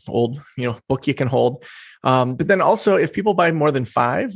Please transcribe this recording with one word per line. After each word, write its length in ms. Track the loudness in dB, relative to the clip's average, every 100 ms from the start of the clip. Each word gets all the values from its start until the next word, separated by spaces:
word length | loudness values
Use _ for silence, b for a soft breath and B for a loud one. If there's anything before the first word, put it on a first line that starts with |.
| -4
old, 320 | -2 -2 -4 -14 -8
you 60 |
know, 140 | -6 -6 -4
book 160 | -4 -2
you 80 |
can 140 | -2 0
hold. 360 | 2 0 -2 B B B B
Um, 320 | 0 2 0 -2
but 100 | 0
then 140 | 2
also, 340 | 2 2 2 2
if 160 | 0
people 220 | -2 -2
buy 160 | 2 2
more 220 | 2 0
than 120 | 0
five, 460 | -2 0 0 0 -4